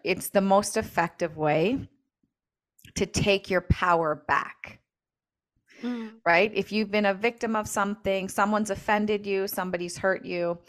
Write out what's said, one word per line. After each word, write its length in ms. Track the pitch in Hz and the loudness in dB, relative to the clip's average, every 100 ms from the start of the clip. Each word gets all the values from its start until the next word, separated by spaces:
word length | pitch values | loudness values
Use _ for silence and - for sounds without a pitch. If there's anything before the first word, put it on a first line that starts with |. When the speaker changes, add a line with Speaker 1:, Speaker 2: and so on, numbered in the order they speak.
Speaker 1:
It's 240 | - 180 - | -4 -4 0
the 140 | 202 | 2
most 340 | 196 196 208 220 | 4 4 4 -2
effective 640 | 208 - 170 - 170 156 | -2 0 -2 -2 -6 0
way 500 | 151 156 180 262 - _ _ _ _ _ _ _ _ _ - - | 2 2 2 0 -6 _ _ _ _ _ _ _ _ _ -12 -4
to 100 | 196 | -4
take 420 | - 202 196 - | 0 2 2 2
your 140 | 185 | 0
power 600 | - - 180 170 160 151 - | 2 2 2 4 2 -2 0
back. 520 | 147 - - - - _ _ _ _ _ _ _ _ _ - | 0 -2 -10 -18 -20 _ _ _ _ _ _ _ _ _ -12
Speaker 2:
Mm. 280 | 240 240 220 226 170 | -8 -6 -8 -4 2
Speaker 1:
Right? 240 | 170 214 | 4 4
If 180 | 214 196 | 0 -2
you've 180 | 208 208 | -2 0
been 160 | 208 202 | 0 0
a 80 | |
victim 400 | 196 226 233 233 | 0 -2 -2 -4
of 140 | 220 214 | -2 -2
something, 600 | 226 196 208 196 190 190 | -2 -2 -2 -2 -2 -2
someone's 420 | - 202 214 214 | 0 2 2 0
offended 540 | 196 - 208 208 208 | -4 0 2 2 -2
you, 220 | 202 196 196 | -2 -2 -2
somebody's 500 | - 185 180 175 - | -4 -4 -4 -6 -2
hurt 280 | 190 185 | -2 -2
you, 340 | - 180 170 175 | -4 -4 -2 -4